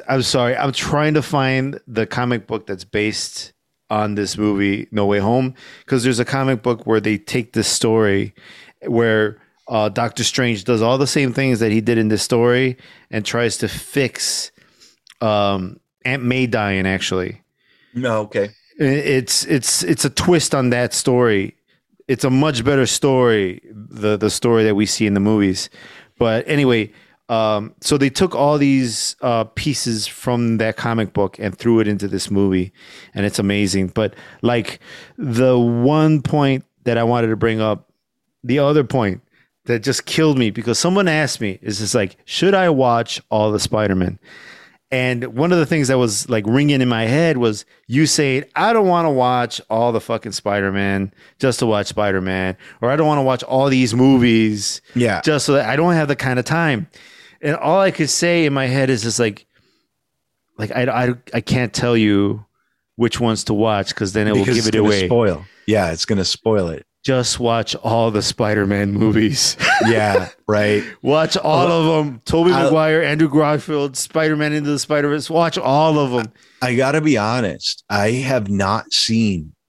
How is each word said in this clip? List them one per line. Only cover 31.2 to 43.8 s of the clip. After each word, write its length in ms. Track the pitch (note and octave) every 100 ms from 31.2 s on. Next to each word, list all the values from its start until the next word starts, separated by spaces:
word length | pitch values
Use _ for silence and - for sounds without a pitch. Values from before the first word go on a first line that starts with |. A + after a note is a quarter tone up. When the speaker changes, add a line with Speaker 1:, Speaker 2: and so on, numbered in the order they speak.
| G2 -
Speaker 1:
and 160 | G2+ F#2
threw 220 | A#2+ A2+
it 80 | G#2
into 200 | G#2 G2+
this 220 | F#2+ -
movie, 420 | G2 G2 F#2 F#2 - - - -
and 140 | - G2+
it's 120 | G2+
amazing. 500 | G2 G2+ G2+ F#2+ F#2
But, 260 | - G#2+ - - -
like, 380 | A#2+ A#2+ - - - - - -
the 400 | D#3 A2+ C3 B2
one 640 | A#2+ A#2 B2+ D3+ D#3 D#3
point 420 | - D3+ C#3 C3+ - _
that 120 | - A#2
I 60 |
wanted 220 | A#2 A#2+ A2+
to 100 | A2
bring 240 | A2+ A2
up, 300 | A2 G2+ - _ _ _ _ _
the 180 | B2 C3+
other 240 | C#3+ D3+
point 360 | C3 C3+ G#2 F#2 - _ _ _ -
that 140 | A#2+
just 260 | A#2+ B2 -
killed 320 | - D#3 C3+
me, 120 | A2+
because 280 | G#2 A#2 A2+
someone 300 | E3+ F#3+ F#3+
asked 340 | D#3 C#3+ -
me, 160 | G#2+ F#2+
is 200 | - G2+
just 140 | G#2+
like, 220 | A#2+ G2 -
"Should 300 | - - F3+
I 160 | G3 F3+
watch 500 | C#3 B2+ A#2 A2+ - -
all 220 | A2 G#2+
the 80 | G#2+
Spider-Man?" 580 | - G#2+